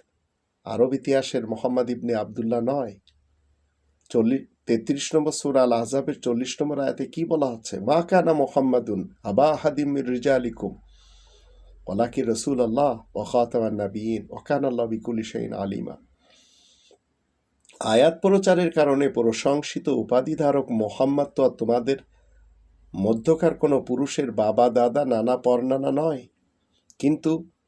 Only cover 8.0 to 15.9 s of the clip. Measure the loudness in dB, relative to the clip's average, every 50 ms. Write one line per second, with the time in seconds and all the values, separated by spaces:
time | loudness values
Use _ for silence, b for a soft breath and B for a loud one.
8 | 2 4 2 4 4 4 2 2 0 0 2 2 2 2 2 2 0 -2 -4 -4
9 | -6 -8 -12 _ -8 -2 2 4 4 4 4 2 0 -2 0 0 -2 -2 -2 -2
10 | -2 -4 -4 -2 0 2 2 2 0 -4 -6 -8 -8 -10 -10 -12 b b b b
11 | b b b b b b b b b b b b b b b -18 -12 -6 -2 -2
12 | -2 -2 -2 -2 -2 -2 -2 -2 -2 -2 0 2 0 2 2 2 0 0 0 -4
13 | -10 _ -8 -8 -6 0 0 0 2 2 0 0 0 -2 -2 -2 -4 -4 -6 -6
14 | -4 -4 -4 -4 -6 -10 -16 -12 -6 -4 -2 0 0 -2 -2 -2 -2 -2 -4 -6
15 | -6 -6 -6 -6 -6 -6 -8 -8 -8 -8 -6 -6 -6 -6 -6 -6 -8 -10